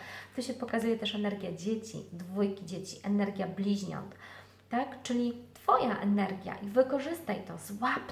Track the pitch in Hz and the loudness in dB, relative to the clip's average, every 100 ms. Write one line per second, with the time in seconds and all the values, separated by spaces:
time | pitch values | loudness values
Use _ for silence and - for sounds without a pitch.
0 | - - - - 247 - 226 226 226 220 | -10 -14 -10 -6 -4 -4 0 2 2 2
1 | 214 208 208 196 180 165 185 220 - - | 0 0 0 0 -4 -4 -2 -2 -2 -10
2 | - 170 180 196 202 196 165 180 - - | -10 -12 -4 0 2 0 -6 -8 -8 -6
3 | 196 202 202 196 180 - 196 202 175 151 | 0 2 2 0 -2 0 2 2 0 -6
4 | - - - - - - - 233 269 - | -8 -14 -18 -18 -20 -20 -4 -2 -2 -4
5 | - 240 240 240 - - - 349 247 202 | -2 2 2 -2 -10 -2 6 6 6 2
6 | 202 202 190 190 185 - 202 220 262 269 | 4 4 4 -2 -6 -8 2 4 6 4
7 | 277 339 - 196 190 165 - 208 247 - | 0 -4 -4 -4 -6 -10 -10 -2 0 0
8 | - | -4